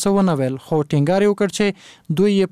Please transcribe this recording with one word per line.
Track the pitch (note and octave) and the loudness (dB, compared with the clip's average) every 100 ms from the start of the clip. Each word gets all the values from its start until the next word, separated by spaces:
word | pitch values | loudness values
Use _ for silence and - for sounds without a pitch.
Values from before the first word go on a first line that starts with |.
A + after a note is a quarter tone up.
څه | G3+ G3 | 0 0
ونه | F#3+ C#3+ | 0 0
ویل، | C3 C3 | -2 -6
خو | - D#3 D3 | -4 -4 0
ټینګار | D3+ C#3+ F#3+ | 0 0 2
یې | G#3 | 0
وکړ | G3+ G3+ - | 0 -2 -2
چې | G3+ F#3+ - - - D#3+ | -4 -4 -14 -14 -6 0
دوی | G#3 | 2
یې | G3 F#3 | 2 0